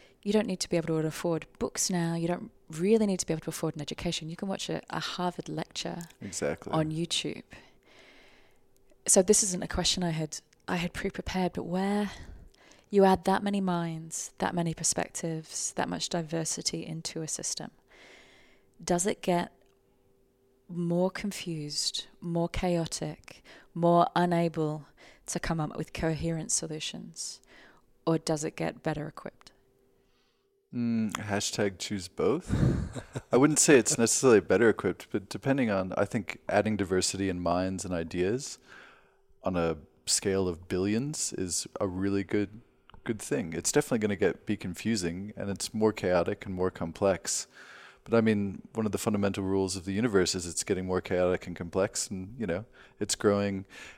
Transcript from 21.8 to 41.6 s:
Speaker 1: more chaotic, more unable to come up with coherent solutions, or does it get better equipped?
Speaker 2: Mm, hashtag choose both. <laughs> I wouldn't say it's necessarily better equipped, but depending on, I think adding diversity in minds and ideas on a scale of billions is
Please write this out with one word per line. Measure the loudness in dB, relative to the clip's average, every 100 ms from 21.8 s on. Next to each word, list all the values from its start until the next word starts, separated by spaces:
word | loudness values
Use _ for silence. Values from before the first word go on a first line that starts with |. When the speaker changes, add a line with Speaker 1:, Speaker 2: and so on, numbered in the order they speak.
| -4 -4 -8 -10
Speaker 1:
more | -4 0 0
chaotic, | 0 2 2 0 -4 -6 -8 -16 -20 -20 -20 -12
more | 2 6 6 6
unable | 2 2 2 2 0 -2 -4 -10 -20 -20 -20 -10
to | -6
come | -4 -2
up | -4 -6
with | -8
coherent | -2 -2 0 -2 -4 -2
solutions, | -2 -2 -6 -8 -10 -12 -12 -12 -12 -20 -20 -20 -20 _ _ -2
or | 0
does | 0 -2
it | -4 -6
get | -6 -4
better | -4 -4 -6
equipped? | -10 -14 -16 -20 _ _ _ _ _ _ _ _ _ _ _ _
Speaker 2:
Mm, | -4 0 0 0
hashtag | -4 -4 -2 -2 0 -2 -2
choose | -6 -6 -6
both. | 0 2 0 0 2 2 2 -4 -8 -10 -12
<laughs> | 2
I | 6
wouldn't | 6 6
say | 8 8
it's | 6 4
necessarily | 2 4 8 8
better | 8 6 6
equipped, | 4 0 -2 -4
but | -6 -6
depending | -4 0 2 2
on, | 0 0 0
I | 0
think | 0 -4 -8 0
adding | 2 2 0
diversity | 2 2 2 0 -2
in | 0
minds | 0 0 0 -4
and | -4
ideas | -4 -2 0 0 0 -6 -14 -18 -20 -20 -20 _ _ _ _
on | -4
a | 0 0 -2 -8 _ -4
scale | -2 2 2 0
of | -2 -4
billions | 0 2 0 -2 -4 -6
is | -4 -4 -4